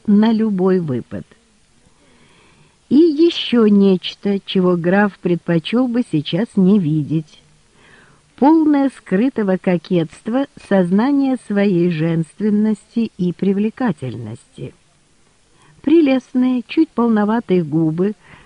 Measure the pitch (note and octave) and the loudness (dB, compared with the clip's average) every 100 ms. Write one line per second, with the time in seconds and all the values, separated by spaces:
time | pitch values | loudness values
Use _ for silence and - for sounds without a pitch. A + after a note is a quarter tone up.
0 | - G3+ A3+ A3 A3 F#3+ F#3+ F#3 D#3 B2 | 0 2 2 0 -2 -2 0 0 -2 -6
1 | - G2 - _ _ _ _ _ _ _ | -8 -14 -16 _ _ _ _ _ _ _
2 | C#5+ _ _ _ _ _ _ _ _ C4 | _ _ _ _ _ _ _ _ _ 2
3 | E4+ C#4+ E4+ - - A#3+ G#3+ G3+ G3 F#3 | 2 2 0 0 -2 0 4 4 4 0
4 | - - G3+ G3 - F#3+ F3+ F3 F3 G3 | -4 -8 -6 -6 -4 0 0 0 0 0
5 | G#3 - F3+ E3+ - E3+ - A#3 C4 A#3 | 0 -2 -4 -4 -2 -4 -2 -2 -2 -4
6 | - D3+ - F3 A#3 G3+ F#3 G#3 D3+ D#3 | -2 -4 -4 -6 -2 0 2 2 0 -2
7 | C3+ D#3 D#3 _ _ _ _ _ _ - | -2 -6 -6 _ _ _ _ _ _ -20
8 | _ _ _ _ C#4 D#4+ D4+ C#4+ C4+ - | _ _ _ _ 2 4 4 2 0 -4
9 | - F#3+ C4 - G3 F#3 F#3+ F3 - F3+ | -4 -2 -2 -2 -2 -2 -2 -2 -2 -2
10 | D#3+ - - B3+ C#4 - - G3 F3 G3 | -2 -8 -6 -4 -6 -10 -2 0 2 0
11 | B3+ C#4 C4+ B3+ - G3+ G3+ F3 F3+ D#3 | 2 0 0 -4 -4 -2 0 2 0 0
12 | E3 E3 D#3+ - G#3 G#3 G#3+ G#3 _ A#3 | -2 -2 -6 -4 -2 0 0 -4 _ -6
13 | A3 - F3+ - F#3+ G3 A3 - B3 - | -6 -4 -6 -2 -2 -2 -4 -4 -6 -4
14 | B2+ A2+ A2 A#2+ _ - C3+ - _ _ | -8 -10 -12 -14 _ -18 -18 -18 _ _
15 | _ _ _ _ _ _ _ _ - E4 | _ _ _ _ _ _ _ _ 2 4
16 | C#4 C4 - B3+ B3+ B3+ - - D#4+ - | 4 2 -2 -2 0 -2 -2 -2 0 0
17 | A#3 G#3+ G#3 A#3 - F3+ D#3 D#3 D#3+ D#3+ | 0 2 0 -2 0 -2 0 0 0 0
18 | G3+ - _ - | -4 -4 _ -20